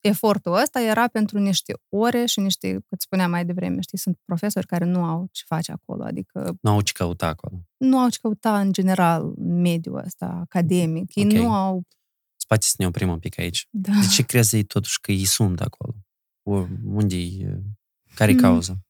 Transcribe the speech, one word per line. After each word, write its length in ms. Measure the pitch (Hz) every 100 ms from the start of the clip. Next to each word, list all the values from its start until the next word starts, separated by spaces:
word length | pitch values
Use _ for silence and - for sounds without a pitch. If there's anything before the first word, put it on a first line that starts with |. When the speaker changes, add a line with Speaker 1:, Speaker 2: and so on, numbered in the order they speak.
Speaker 1:
efortul 520 | 208 196 220 196 -
ăsta 280 | 180 254 262
era 260 | 233 214 240
pentru 300 | 220 214 208
niște 420 | 196 180 - - _
ore 380 | 202 226 247 240
și 140 | -
niște, 440 | 196 185 190 190 -
cât 120 | 190
spuneam 300 | - 190 180
mai 140 | 175
devreme, 360 | 175 180 170 190
știi, 180 | 190 196
sunt 200 | - 175
profesori 420 | - 170 208 208 180
care 180 | 175
nu 200 | 175 180
au 240 | 170 165 185
ce 100 | - -
face 260 | 160 170
acolo, 320 | - - -
adică 520 | - - 190 - - -
Speaker 2:
Nu 100 | 110
au 100 | 104
ce 120 | 101
căuta 340 | - 90 87 85
acolo. 340 | 78 - 92 87 _
Speaker 1:
nu 220 | 262 262
au 100 | 247
ce 100 | -
căuta 400 | 226 208 226 208
în 120 | 196
general 600 | 185 185 185 170 165 156 -
în 240 | 175 175
mediul 360 | 175 170 165 -
ăsta 220 | 180 - 180
academic. 880 | 175 175 180 170 180 165 160 185 -
Ei 80 |
Speaker 2:
Ok. 60 | 202
Speaker 1:
nu 200 | 214 233
au 280 | 208 190 185 175 _ _ _ _ _
Speaker 2:
Spate 300 | - 110 -
să 80 | -
ne 80 | 92
oprim 220 | 87 92
un 100 | 82
pic 200 | - -
aici. 280 | 87 80 -
Speaker 1:
Da. 220 | 220 190
Speaker 2:
De 140 | 202 196
ce 80 | 190
crezi 340 | 127 123 110 110
ei 60 |
totuși 360 | 101 - 101 -
că 120 | -
ei 120 | 98
sunt 360 | 98 - 101 90
acolo? 340 | - - - 107 - _ _ _
O, 240 | - 101 92 98
unde-i, 640 | 107 101 104 90 87 95 95 95 98 104 _ _ _
care-i 200 | - 110
Speaker 1:
Hmm. 80 | -
Speaker 2:
cauza? 320 | - - 90 95 -